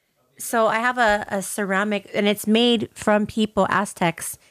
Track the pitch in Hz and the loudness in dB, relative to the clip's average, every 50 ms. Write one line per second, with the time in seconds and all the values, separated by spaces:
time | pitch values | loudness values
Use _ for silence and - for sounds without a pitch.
0 | _ _ _ _ _ _ _ - - - - 233 226 214 208 220 233 247 247 247 | _ _ _ _ _ _ _ -14 -10 -4 0 2 2 2 2 2 0 0 0 2
1 | 240 214 208 208 208 - - 196 185 - - - 208 190 196 190 208 214 208 202 | 2 4 2 2 0 -4 -6 -6 -6 -6 -6 -4 -4 -2 0 0 0 0 -2 -4
2 | 196 - - - 202 202 208 202 - 208 214 220 240 240 240 214 220 - - - | -6 -6 -4 0 0 0 0 0 0 2 2 4 4 4 2 2 -2 -4 -10 -4
3 | - - 208 208 214 - - 226 214 208 - 208 190 - - 180 202 - - - | 0 0 2 2 0 -2 -2 -2 -2 0 0 0 0 0 0 0 -2 -2 -4 -2
4 | 190 170 165 - - - - - _ _ | -2 -2 -2 -4 -8 -12 -12 -14 _ _